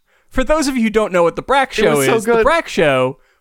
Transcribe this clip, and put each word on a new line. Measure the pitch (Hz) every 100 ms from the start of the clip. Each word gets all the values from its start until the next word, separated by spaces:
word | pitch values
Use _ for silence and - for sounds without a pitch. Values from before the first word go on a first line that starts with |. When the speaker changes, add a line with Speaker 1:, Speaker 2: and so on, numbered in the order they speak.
| _ _ _
Speaker 1:
for | -
those | 254 311 277
of | 262
you |
who | 220
don't | 214 208
know | 180
what | 170 170
The |
Brak | - 277 262
Speaker 2:
It | -
Speaker 1:
Show | 190 147
Speaker 2:
was | 135
so | 226
Speaker 1:
is, |
The | 214 233
Speaker 2:
good. |
Speaker 1:
Brak | 220 269 -
Show | - 156 131 127 143 _ _